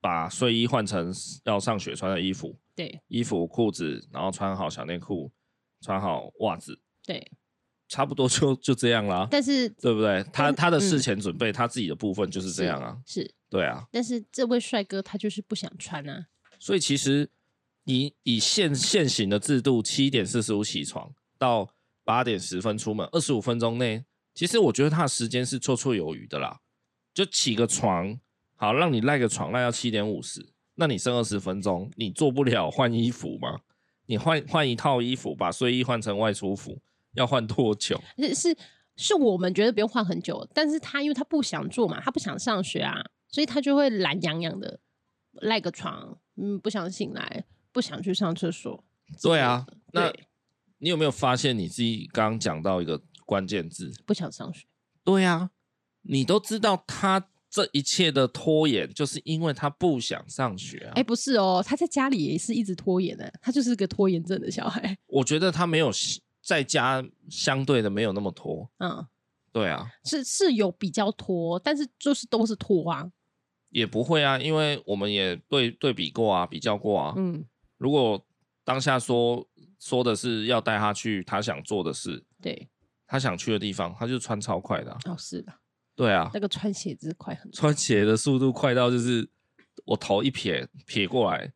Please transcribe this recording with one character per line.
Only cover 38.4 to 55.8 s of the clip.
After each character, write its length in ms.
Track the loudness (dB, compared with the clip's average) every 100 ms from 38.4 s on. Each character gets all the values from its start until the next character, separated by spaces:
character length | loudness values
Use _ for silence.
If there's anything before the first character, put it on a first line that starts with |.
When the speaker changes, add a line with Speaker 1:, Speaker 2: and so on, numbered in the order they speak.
| 0 0 -4 _ _ -8
Speaker 2:
是 180 | 0
我 240 | 4 4 4
们 160 | 0
觉 100 | 2
得 80 | 2
不 80 | 4
用 80 | 0
换 160 | 0
很 160 | -2 -2
久， 260 | -4 -8 -4
但 160 | 0 0
是 100 | 0
他 240 | -2 -2
因 60 | 0
为 40 |
他 100 | -2
不 200 | 0 0
想 260 | 0 -4 -6
做 180 | 0 0
嘛， 140 | 0
他 80 | -4
不 100 | -4
想 180 | -4 -4
上 260 | -2 -2
学 160 | -2 -4
啊， 240 | -4 -6 -10 _ _
所 120 | -2
以 40 | 0
他 160 | 2
就 140 | 4 4
会 140 | 4
懒 300 | 2 0 0
洋 180 | -2 -2
洋 180 | -4 -6
的 200 | -10 -12 _ _ _ _ _
赖 280 | -6 0 0
个 100 | -2
床， 480 | -6 -10 -10 -14 -20 _ -8
嗯， 240 | -4 -2
不 100 | -4
想 200 | -4 -6
醒 220 | -4 -6
来， 300 | -6 -8 -10 -14 _ _
不 100 | -4
想 200 | -4 -4
去 120 | -4
上 200 | 0 0
厕 180 | 0 -2
所 320 | -4 -10 -12 _ _ _
之 40 |
类 40 | -4
的。 60 |
Speaker 1:
对 180 | 2 4
啊， 280 | 4 0 -4 -18 _
那 160 | 0 0
Speaker 2:
对。 140 | -2 _ _ _ _ _ _
Speaker 1:
你 100 | -2
有 80 | 2
没 60 |
有 80 | 2
发 240 | 2 2 2
现 220 | 2 0
你 100 | -2
自 140 | -2
己 260 | -2 -2 -4
刚 180 | 0 0
刚 80 | 2
讲 220 | -2 -2
到 200 | 0 0
一 40 | 0
个 160 | -4 _ -20 -2
关 200 | 0 0
键 240 | -4 -6
字？ 220 | -10 -12 -14 -4
Speaker 2:
不 80 |
想 180 | -2 -2
上 200 | -10 -12
学。 120 | -14 -16 _ _ _
Speaker 1:
对 220 | 2 4 6
啊， 240 | 2 -2 _ _ _